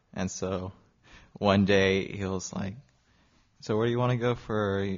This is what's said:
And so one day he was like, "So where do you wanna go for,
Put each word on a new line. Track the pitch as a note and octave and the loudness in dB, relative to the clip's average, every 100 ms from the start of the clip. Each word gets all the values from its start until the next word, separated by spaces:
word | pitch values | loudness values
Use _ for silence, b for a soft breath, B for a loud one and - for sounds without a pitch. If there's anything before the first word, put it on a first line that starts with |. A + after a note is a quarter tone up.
| b | b
And | - F#2 | -8 -6
so | - F#2 F#2+ F#2 - _ _ b b b | -6 -6 -6 -6 -12 _ _ b b b
one | b G2+ G2+ | b 2 4
day | G2 G2+ G2 F#2+ - G2+ | 6 6 4 2 0 -6
he | |
was | F#2+ F#2+ - | -6 -6 -6
like, | - - A#2+ - _ _ _ _ _ _ _ | -8 -8 -10 -16 _ _ _ _ _ _ _
"So | - G#2+ | -4 0
where | A#2 | 0
do | |
you | A#2+ | 0
wanna | B2 B2 | 0 0
go | B2 A#2 | 0 -2
for, | - G#2+ G2+ G2 G2 | -4 -2 0 0 -2